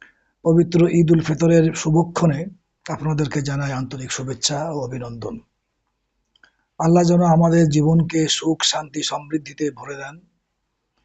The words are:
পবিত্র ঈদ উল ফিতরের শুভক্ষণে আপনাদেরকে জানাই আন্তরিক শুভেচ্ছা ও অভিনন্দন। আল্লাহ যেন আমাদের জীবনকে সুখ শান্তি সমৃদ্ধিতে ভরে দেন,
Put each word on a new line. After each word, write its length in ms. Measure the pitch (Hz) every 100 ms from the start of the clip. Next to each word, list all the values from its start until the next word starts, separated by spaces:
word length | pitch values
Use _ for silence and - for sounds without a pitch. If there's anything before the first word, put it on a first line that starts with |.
| - _ _ _
পবিত্র 440 | 165 165 170 170 170
ঈদ 240 | 170 160
উল 100 | 165
ফিতরের 520 | 156 147 165 165 160
শুভক্ষণে 720 | 160 165 160 170 - 175 139 185 - _ _ -
আপনাদেরকে 520 | 156 147 151 151 151
জানাই 300 | 139 139 139
আন্তরিক 400 | 131 131 135 131
শুভেচ্ছা 580 | - 131 120 - 147 160
ও 60 | 147 127
অভিনন্দন। 540 | 127 120 117 110 226 - _ _ _ _ _ _ _ _ _ _ _ _ -
আল্লাহ 240 | 160 175
যেন 180 | 170 175
আমাদের 460 | 175 160 170 165 160
জীবনকে 580 | 147 151 165 165 165 156
সুখ 360 | - 156 156
শান্তি 400 | - - 151 139
সমৃদ্ধিতে 680 | 143 165 147 156 147 143 151
ভরে 240 | 123 - 139
দেন, 240 | 139 160 _ _ _ _ _ _ _ _